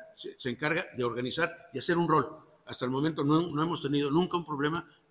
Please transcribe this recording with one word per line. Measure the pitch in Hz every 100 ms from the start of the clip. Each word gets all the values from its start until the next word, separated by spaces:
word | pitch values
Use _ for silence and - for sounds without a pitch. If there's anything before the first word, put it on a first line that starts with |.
| -
se, | - - -
se | 127
encarga | 117 151 165 190
de | 113
organizar | 123 117 123 156 165 - -
y | 131
hacer | 147 170
un | 165
rol. | 156 120 - - _ -
Hasta | 120
el | 127
momento | 131 156 156
no, | 143 156
no | 170 147
hemos | 160 160
tenido | 139 143 143
nunca | 156 180 175
un |
problema, | 156 143 147 170 - _ _